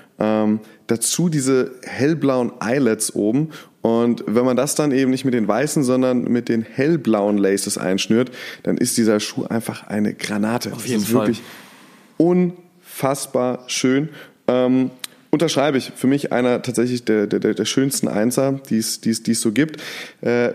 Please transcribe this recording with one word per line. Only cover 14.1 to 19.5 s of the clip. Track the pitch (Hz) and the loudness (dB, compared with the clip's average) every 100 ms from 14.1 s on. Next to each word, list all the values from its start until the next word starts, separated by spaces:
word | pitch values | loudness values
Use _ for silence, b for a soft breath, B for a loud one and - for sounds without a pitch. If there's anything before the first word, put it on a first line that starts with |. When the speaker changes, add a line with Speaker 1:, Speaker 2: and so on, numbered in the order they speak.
| B B B - | B B B 0
Speaker 1:
Ähm, | 123 127 127 127 - B B B | 2 4 2 0 -4 B B B
unterschreibe | 151 160 143 143 135 | 0 2 2 2 0
ich. | - - | -2 -2
Für | 123 | 0
mich | 143 - | 0 0
einer | 117 123 120 | 0 2 0
tatsächlich | - 113 123 123 | -2 0 0 0
der, | - 110 104 | 0 0 2
der, | 101 | 0
der, | 107 | 0
der | 101 | 0
schönsten | 107 - 135 - - | 0 0 0 0 -2
Einser, | 90 113 123 135 135 - | 0 0 2 0 -2 -2
die | 110 | -2
es, | 113 - | -2 -4
die | 117 | -2
es, | 113 | -2
die | - | -2
es | 113 | 0
so | 113 | 0